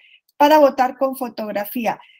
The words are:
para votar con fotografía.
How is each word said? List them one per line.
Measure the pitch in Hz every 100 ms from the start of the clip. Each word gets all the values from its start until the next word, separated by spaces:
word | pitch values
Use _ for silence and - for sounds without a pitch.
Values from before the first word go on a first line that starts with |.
| _ _ _ -
para | 294 302
votar | 285 - 254 254
con | 269 262
fotografía. | 240 226 214 202 208 247 214 - -